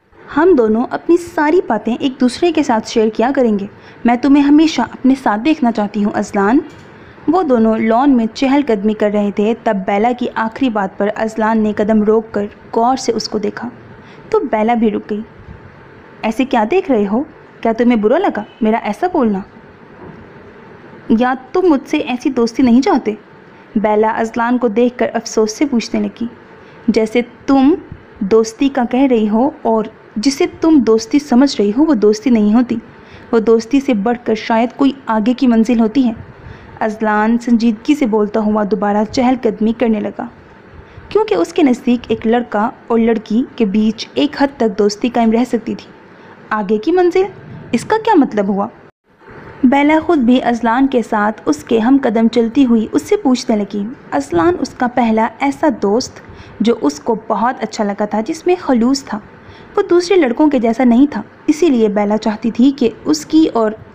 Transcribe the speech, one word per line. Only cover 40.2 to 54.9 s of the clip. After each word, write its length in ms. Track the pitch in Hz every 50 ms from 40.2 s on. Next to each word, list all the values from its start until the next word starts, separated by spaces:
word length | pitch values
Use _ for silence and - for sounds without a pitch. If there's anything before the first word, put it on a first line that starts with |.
| - 233 - - - - - - - - - - - - - - - -
क्योंकि 240 | - 403 440 440 415
उसके 280 | - 339 - - - 330
नज़दीक 460 | 269 247 - - - 240 240 - -
एक 140 | 233 220 -
लड़का 460 | 220 226 247 233 233 - 208 208 233 - - - -
और 80 | 240 233
लड़की 460 | 226 226 233 220 - - 208 226 269 - - -
के 80 | -
बीच 420 | 196 190 214 214 220 220 - - - - -
एक 240 | 277 285 - -
हद 140 | 277 277 277 -
तक 160 | 240 220 190 -
दोस्ती 320 | 208 208 202 - - 247
कायम 220 | 233 247 233 220
रह 120 | 220 226 254
सकती 320 | 247 - 226 233 - 208
थी। 120 | 190 - - - - - - - - - - - - - -
आगे 260 | 220 214 214 185 220 214
की 140 | 214 330
मंजिल, 360 | 339 370 359 349 330 381 381 392 - - - - - - - - -
इसका 240 | 233 - - 427 440
क्या 180 | 440 466 427
मतलब 340 | 349 262 - - 208 202 190
हुआ? 200 | 208 190 202 233 - - - - _ _ _ _ _ _ _ - - - - - - - -
बेला 340 | 247 262 277 285 294 311 311
खुद 200 | 311 311 349 311
भी 200 | 240 220 247 254
अजलान 480 | - - 240 226 240 233 226 254 269 269
के 140 | 269 240 226
साथ 280 | - - 214 208 208 220 - - -
उसके 320 | 294 - - - 240 226
हम 180 | 214 233 269 277
कदम 300 | 269 240 208 226 226 226
चलती 360 | 226 240 233 226 226 294 277
हुई 220 | 247 233 226 214 - -
उससे 220 | 302 - - 415
पूछने 400 | 403 - 285 254 240 - - 233
लगी। 300 | 208 202 196 - 208 202 214 277 - - - -
अजलान 420 | 285 277 - 339 339 330 339 359
उसका 320 | - - - - - 254
पहला 420 | 240